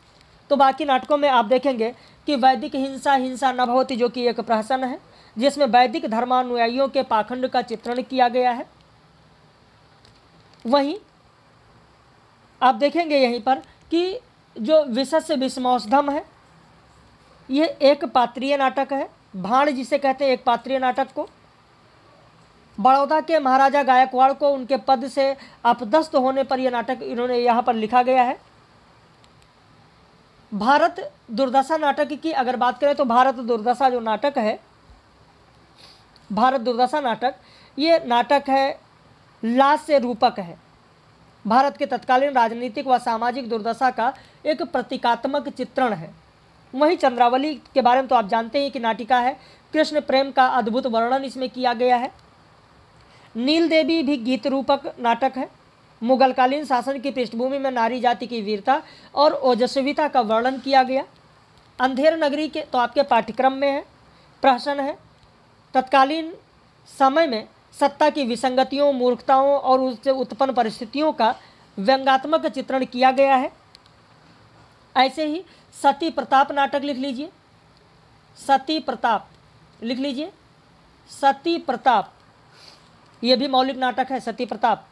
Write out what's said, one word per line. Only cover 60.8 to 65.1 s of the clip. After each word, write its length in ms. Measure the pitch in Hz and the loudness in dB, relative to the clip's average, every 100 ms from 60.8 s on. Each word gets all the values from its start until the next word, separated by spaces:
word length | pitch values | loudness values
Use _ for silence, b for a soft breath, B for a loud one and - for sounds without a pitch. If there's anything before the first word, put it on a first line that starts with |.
गया। 220 | 254 262 320 _ _ _ _ _ _ - | 2 -2 -6 _ _ _ _ _ _ -4
अंधेर 380 | 254 262 311 330 | -2 2 2 2
नगरी 240 | 294 294 311 | -2 -2 -4
के 120 | 311 | -6
तो 180 | - 254 | -4 -2
आपके 240 | 240 294 | -2 0
पाठ्यक्रम 500 | 277 233 226 214 254 | 2 2 0 0 0
में 180 | 269 277 | 2 -2
है, 140 | 277 - _ _ b b - | -2 -8 _ _ b b 0
प्रहसन 380 | 269 247 285 285 | 2 2 -2 -4
है। 160 | 277 - _ | -4 -8 _